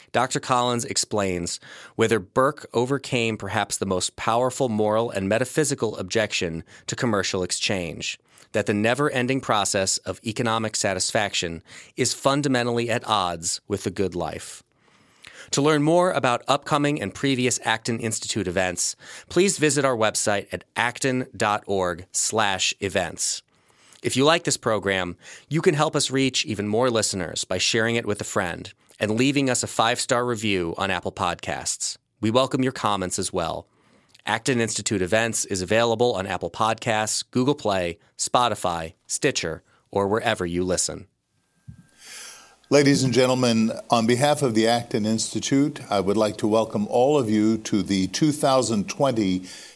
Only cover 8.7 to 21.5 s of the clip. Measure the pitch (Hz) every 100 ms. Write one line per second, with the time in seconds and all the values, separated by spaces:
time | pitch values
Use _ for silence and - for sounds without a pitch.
8.7 | 104 110 123 151 131 123 135 - 110 98
9.7 | 101 95 - - 92 113 107 117 110 110
10.7 | - 104 92 - 117 101 - 85 82 -
11.7 | - - - 127 - 139 139 143 127 120
12.7 | 120 117 117 117 107 92 85 82 - -
13.7 | 101 - 90 95 87 80 80 - - _
14.7 | _ _ _ _ _ - - - - 143
15.7 | 151 147 175 180 135 127 120 - 135 -
16.7 | 151 143 147 98 - 139 131 123 - 120
17.7 | 113 - 113 113 107 - 113 92 90 90
18.7 | 85 - - - - - - 196 - 151
19.7 | 139 135 120 107 - - 101 - 90 -
20.7 | - 117 120 135 127 127 98 107